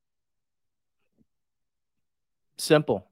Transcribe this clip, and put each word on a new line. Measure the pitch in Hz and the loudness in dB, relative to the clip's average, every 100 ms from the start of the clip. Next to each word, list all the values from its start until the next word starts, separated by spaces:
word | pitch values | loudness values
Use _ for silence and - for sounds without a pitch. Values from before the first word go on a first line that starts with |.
| _ _ _ _ _ _ _ _ _ _ _ _ _ _ _ _ _ _ _ _ _ _ _ _ _ - | _ _ _ _ _ _ _ _ _ _ _ _ _ _ _ _ _ _ _ _ _ _ _ _ _ -14
Simple, | - 151 151 101 - | 2 2 2 -4 -6